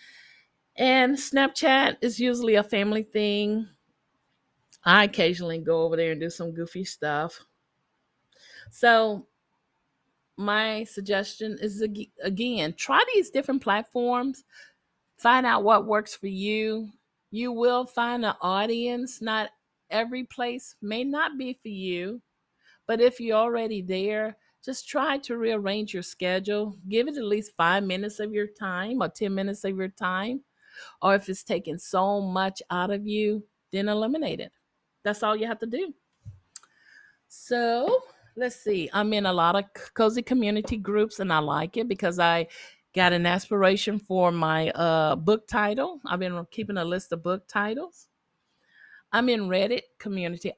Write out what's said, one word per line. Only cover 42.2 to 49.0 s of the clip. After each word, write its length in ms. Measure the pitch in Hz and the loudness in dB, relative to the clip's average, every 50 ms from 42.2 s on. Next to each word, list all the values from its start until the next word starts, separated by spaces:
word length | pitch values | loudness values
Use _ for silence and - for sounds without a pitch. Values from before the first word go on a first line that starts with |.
| 175 170 170 170 165 165 - - - - - _ _ _ _ | 4 4 4 2 0 -2 -8 -16 -20 -20 -20 _ _ _ _
got 180 | 185 185 180 | 4 4 4
an 140 | 175 175 175 | 4 4 2
aspiration 720 | 175 175 190 - - 220 202 196 185 190 208 - 214 202 208 | 2 0 0 -2 -2 2 4 4 4 4 4 0 -2 -4 -4
for 320 | - - 185 185 180 175 | -4 -2 0 2 4 4
my, 400 | 175 170 160 156 156 160 160 - | 4 2 2 2 2 2 0 0
uh, 460 | - - 170 170 160 160 156 151 - | 0 0 2 2 4 4 4 2 2
book 300 | 170 160 185 214 220 - - | 2 2 2 2 2 0 -2
title. 520 | - 220 208 208 214 254 269 349 359 277 - | -2 0 4 4 4 4 4 0 -4 -8 -6
I've 140 | - 175 180 | -4 -4 -2
been 260 | 185 180 180 175 170 - | -2 -4 -4 -6 -8 -8
keeping 260 | - - 220 - 202 | -8 -8 -6 -4 -2
a 80 | 190 165 | -2 0
list 280 | 170 175 185 - - | 0 -2 -2 -2 -4
of 100 | 175 170 | -6 -4
book 260 | 160 175 185 196 - - | -2 -2 -2 -2 -4 -4
titles. 600 | - 208 202 214 220 269 339 349 - - - _ _ _ _ _ _ _ _ _ _ _ _ _ _ _ - - - - | -2 -2 -2 0 -2 -4 -6 -8 -12 -20 -20 _ _ _ _ _ _ _ _ _ _ _ _ _ _ _ -20 -20 -20 -20